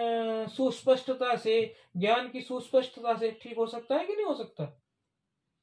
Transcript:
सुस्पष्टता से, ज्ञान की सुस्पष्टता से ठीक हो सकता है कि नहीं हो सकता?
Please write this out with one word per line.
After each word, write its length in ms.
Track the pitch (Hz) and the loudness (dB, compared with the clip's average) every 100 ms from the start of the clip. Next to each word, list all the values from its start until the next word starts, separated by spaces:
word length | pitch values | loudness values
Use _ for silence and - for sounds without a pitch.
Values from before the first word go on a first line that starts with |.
| 233 233 226 220 214 | 0 0 -2 -4 -4
सुस्पष्टता 920 | - 262 - 269 262 262 262 247 233 | 0 0 2 4 4 2 -2 0 0
से, 380 | 220 226 220 - _ 180 | 2 2 2 -6 _ -2
ज्ञान 320 | 208 240 247 | 2 2 0
की 120 | 254 | -8
सुस्पष्टता 760 | - 247 - 262 262 240 233 | -8 -8 2 2 2 -4 -2
से 240 | 226 226 220 | 0 0 -4
ठीक 140 | 240 226 | -8 -2
हो 80 | 226 | -2
सकता 300 | 233 233 294 | -2 0 0
है 100 | 370 | 0
कि 60 | |
नहीं 140 | 415 381 | -2 -2
हो 80 | |
सकता? 480 | 262 190 - 143 - _ _ _ _ _ _ _ _ | -2 -6 -8 -10 -10 _ _ _ _ _ _ _ _